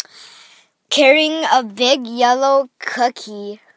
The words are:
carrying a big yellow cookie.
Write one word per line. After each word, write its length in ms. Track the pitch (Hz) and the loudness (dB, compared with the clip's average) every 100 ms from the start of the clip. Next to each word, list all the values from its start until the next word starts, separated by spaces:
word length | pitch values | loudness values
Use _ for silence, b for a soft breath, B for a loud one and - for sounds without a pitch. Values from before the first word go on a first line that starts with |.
| - B B B B B B B - | -18 B B B B B B B -6
carrying 540 | - 269 302 311 320 - | 2 4 4 2 -2 0
a 100 | 254 | 0
big 460 | 220 202 247 285 233 | 0 -2 0 0 -2
yellow 600 | 240 240 254 277 277 262 - | 0 2 2 2 2 0 -8
cookie. 800 | - 247 247 - - 208 202 208 _ | -8 -2 -2 -4 -14 -12 -12 -14 _